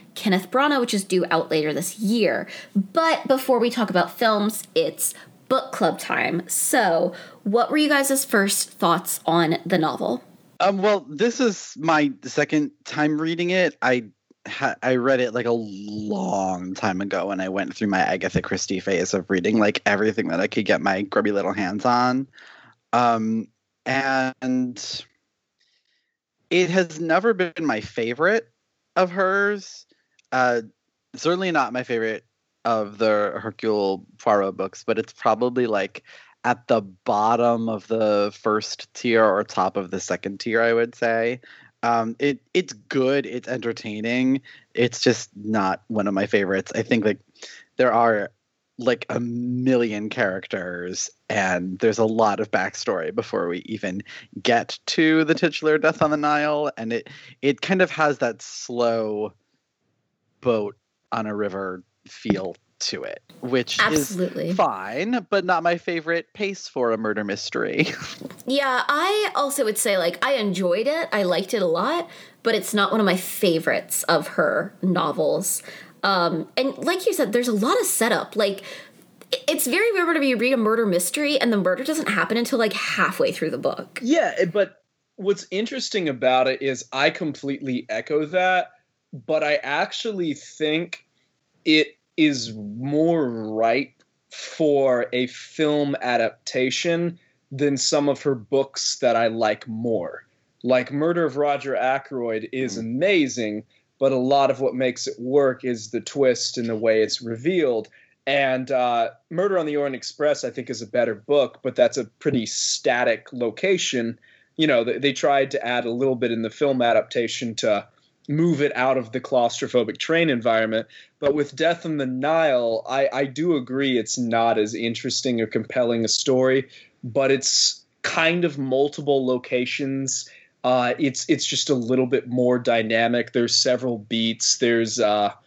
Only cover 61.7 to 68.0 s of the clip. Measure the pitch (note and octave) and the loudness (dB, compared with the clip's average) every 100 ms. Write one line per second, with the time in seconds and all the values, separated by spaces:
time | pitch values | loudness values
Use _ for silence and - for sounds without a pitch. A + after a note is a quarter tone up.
61.7 | F2+ - _ - - A2 F#2+ F#2 - _ | -8 -14 _ -20 -8 -2 -2 -4 -10 _
62.7 | - - F#2 B1+ - _ - B2+ B2+ A#2+ | -10 -8 -6 -8 -12 _ -12 -2 0 0
63.7 | - G#3 D#3 C#3 F#3 F3+ - E3 F#3+ D#3+ | 0 2 2 0 -2 -4 -4 -2 0 0
64.7 | F#2+ G2 B2+ G#3 B3 F3+ G3 F3+ E3+ E3+ | 0 -6 -6 -2 -4 0 -2 2 0 2
65.7 | F3 F#3 E3+ D#3 E3+ - - G3+ F#3+ - | 0 -2 -4 -2 -4 -4 -6 -6 -6 -8
66.7 | C#3 A#2+ A2 A2 G#2 G#2 G#2+ - - - | -2 0 0 0 -2 -2 -4 -4 -4 -2
67.7 | - E3 - | 0 -2 -4